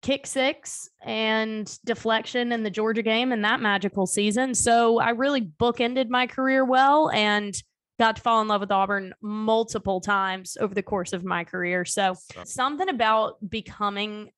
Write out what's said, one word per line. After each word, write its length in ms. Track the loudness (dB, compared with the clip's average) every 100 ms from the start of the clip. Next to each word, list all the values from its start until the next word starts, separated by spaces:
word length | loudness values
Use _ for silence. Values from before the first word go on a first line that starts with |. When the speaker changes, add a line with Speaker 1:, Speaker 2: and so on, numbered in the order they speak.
Speaker 1:
kick 240 | -2 -4 -4
six 600 | -2 0 -2 -10 -14 -16 _
and 720 | -8 -2 0 0 0 -4 -8 -10
deflection 680 | -6 -4 0 0 0 -4 -2
in 100 | 0
the 80 | -2
Georgia 320 | -2 0 0
game 300 | 0 0 0
and 120 | 0
that 160 | 0 2
magical 460 | 2 0 0 -2 -2
season. 480 | 2 2 2 0
So 460 | 0 4 4 6 4
I 100 | 2
really 320 | 2 0 0
bookended 640 | -2 -2 -2 0 0 0 0
my 200 | 0 -2
career 360 | 0 2 4
well 460 | 4 4 6 6 4
and 440 | 2 2 2 -2 -8 -12 _ _ _
got 160 | 0 2
to 60 |
fall 200 | 2 2
in 60 | 2
love 140 | 0
with 100 | 2
Auburn 420 | 0 2 -2 -4 -12
multiple 800 | -8 -4 0 2 0 -4 -2 -2
times 560 | 0 0 0 -4 -10 -6
over 120 | -4 -4
the 80 |
course 300 | -4 -4 -4
of 120 | -6 -4
my 180 | -4
career. 400 | -4 -6 -2 -2
So 300 | -2 0 0 -2 -12
Speaker 2:
So 100 | -16 -14
Speaker 1:
something 420 | -4 -4 -2 -4
about 480 | 0 2 2 0 -4 -8
becoming 800 | -8 -8 -4 -4 -2 -6 -8 -16